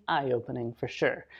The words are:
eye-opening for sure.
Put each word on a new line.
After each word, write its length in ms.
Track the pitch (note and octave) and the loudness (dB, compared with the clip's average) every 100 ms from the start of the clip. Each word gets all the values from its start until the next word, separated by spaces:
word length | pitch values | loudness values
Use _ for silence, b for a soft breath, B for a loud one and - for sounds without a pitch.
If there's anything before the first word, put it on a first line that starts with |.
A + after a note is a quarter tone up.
| - | 0
eye-opening 640 | D#3+ C#3 A#2+ A#2+ B2+ A#2 | 0 2 0 0 -4 -4
for 160 | A#2 B2 | -4 -6
sure. 380 | - C#3+ - - B | 0 2 2 -6 B